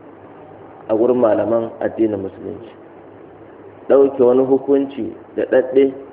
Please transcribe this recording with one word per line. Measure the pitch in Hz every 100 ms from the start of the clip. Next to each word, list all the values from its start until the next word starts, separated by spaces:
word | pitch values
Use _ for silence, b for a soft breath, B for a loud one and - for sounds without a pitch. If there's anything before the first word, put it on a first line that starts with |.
| - - - - - - - - -
a | 110
gurin | 120 123
malaman | 113 104 104 117 113 -
addinin | - - 110 101
Musulunci. | 95 - 95 95 - - - - - - - - - - - - -
Ɗauke | 131 139 -
wani | 123 127
hukunci | 131 135 135 139 139 127 98 - - 107
da |
ɗaɗɗe | - 131 - 135 135 - -